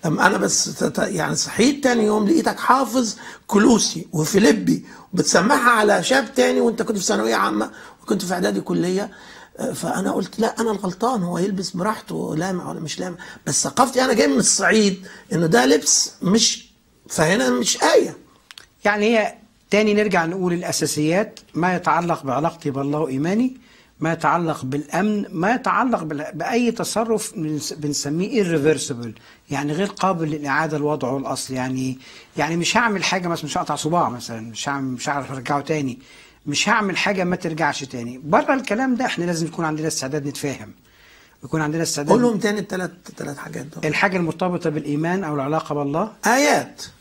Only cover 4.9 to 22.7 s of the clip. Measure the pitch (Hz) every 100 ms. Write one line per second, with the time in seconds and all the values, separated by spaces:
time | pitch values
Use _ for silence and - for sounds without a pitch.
4.9 | - - 180 147 190 196 285 247 233 208
5.9 | 190 165 262 - - 247 254 240 220 226
6.9 | 208 175 208 226 220 208 208 220 - -
7.9 | - - 202 180 180 196 196 - 175 170
8.9 | 185 208 - - - - - 254 160 170
9.9 | - - - 185 - 220 - 226 202 196
10.9 | 180 226 240 175 175 196 190 180 175 180
11.9 | 185 - 170 151 156 185 180 143 160 156
12.9 | - 185 175 - - - 143 - - 247
13.9 | 240 262 226 285 269 175 - 185 214 208
14.9 | 185 - - - 165 165 226 262 294 -
15.9 | - - - 180 220 - - - _ _
16.9 | _ - - 160 208 254 247 226 - 311
17.9 | 571 277 143 - _ _ - - _ 208
18.9 | 208 208 226 208 - - _ _ 202 214
19.9 | 208 208 180 160 190 180 175 175 - 147
20.9 | 147 151 175 214 - - 156 175 180 165
21.9 | 156 175 156 135 127 165 165 147